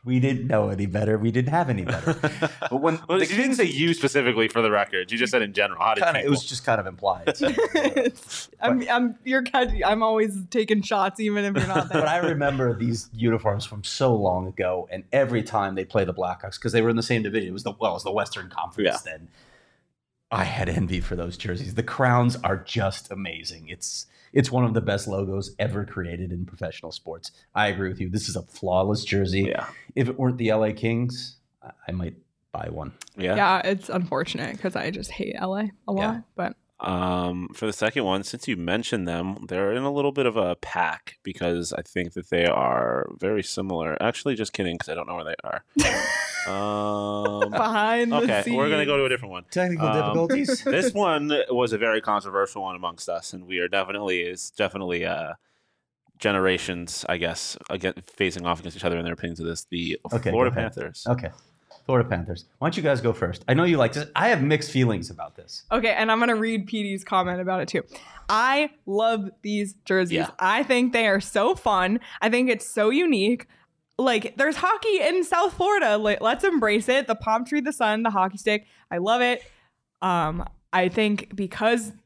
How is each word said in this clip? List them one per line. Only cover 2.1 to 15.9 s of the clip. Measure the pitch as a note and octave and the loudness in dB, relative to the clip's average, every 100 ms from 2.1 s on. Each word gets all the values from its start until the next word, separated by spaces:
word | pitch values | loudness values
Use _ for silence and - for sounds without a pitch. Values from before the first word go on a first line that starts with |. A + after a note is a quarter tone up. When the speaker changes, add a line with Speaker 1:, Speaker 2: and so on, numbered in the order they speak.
Speaker 2:
<laughs> | D#3 D3+ - D#3+ - E3 | 0 0 0 -2 -2 -4
Speaker 1:
But | C3 | 0
when | D#3+ D#3+ - | 0 0 0
Speaker 2:
Well, | F#3 | 2
Speaker 1:
the | |
Speaker 2:
you | F#3 | 2
didn't | G3+ | 2
Speaker 1:
Kings | C4 B3 | 2 2
Speaker 2:
say | |
you | F#3+ C3+ E3 | 2 2 2
specifically | E3 C#3 C#3 B2 A2+ A2 | 2 2 2 2 2 2
for | A#2 | 2
the | A2+ | 2
record. | G#2 G2+ F#2+ F2+ | 4 2 -2 -4
You | A2+ | -2
just | A#2+ | 2
said | B2+ | 2
in | G#2 | 2
general. | G2+ G2+ E2+ | 0 0 2
How | G2 | 2
did | G3+ | 4
Speaker 1:
kinda, | E3+ D3 | 2 2
it | |
Speaker 2:
people | C#3+ | 2
Speaker 1:
was | C#3 | 0
just | - C3 | 0 -6
kind | - A2+ | 0 0
of | F#2+ | 0
implied. | F2+ G2+ F2+ - C#4 | -2 -2 0 -2 0
Speaker 3:
<laughs> | D4 C4 A#4 E4 C#4+ C4+ A#3+ - - - - - | 0 2 0 2 2 2 0 -2 -14 -14 -14 -4
I'm, | G3+ B3+ A#3+ | 0 0 2
I'm, | A#3+ B3 A#3+ | 2 2 -2
you're | B3+ C4 | -2 0
kind | B3 C4+ B3 | 0 0 2
of, | - - | 2 2
I'm | G#3+ | 2
always | A3 A3 A3 G3 F3+ | 2 2 2 -2 -4
taking | B3 A3 G#3+ | -2 2 2
shots, | G3 G#3+ F#3+ G3 | 2 2 0 0
even | G#3+ G#3 | -2 0
if | G3+ F#3+ | 0 0
you're | F#3 | 2
not | F#3 C#3+ | 0 0
there. | D#3 | 0
Speaker 1:
<laughs> | |
But | D3+ | 2
I | E3+ | 2
remember | E3+ D#3 C#3+ C3+ B2+ | 2 2 0 2 0
these | G#2+ A#2 A2+ - | 0 -2 -2 -6
uniforms | A2 A#2 A2+ A2 G#2 | 0 2 4 2 -2
from | - G#2+ | -4 -10
so | G2 - C3+ | -8 0 4
long | A2+ G2 F2+ F#2 | 4 4 2 -2
ago, | F#2 F#2 F#2 - | -2 0 0 -4
and | F#2+ - | -10 0
every | C#3 C3 A#2+ | 2 2 0
time | G#2 G#2+ G2 | 0 0 0
they | F#2+ | -2
play | F#2 | -2